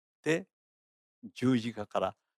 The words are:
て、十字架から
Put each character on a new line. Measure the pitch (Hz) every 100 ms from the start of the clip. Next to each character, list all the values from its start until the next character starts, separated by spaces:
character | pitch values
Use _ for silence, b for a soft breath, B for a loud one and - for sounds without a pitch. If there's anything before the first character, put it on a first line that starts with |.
| _ _
て、 | 151 165 190 _ _ _ _ _ _ _ 104
十 | - 123 123
字 | 117
架 | 107 104
か | 98
ら | 95 - _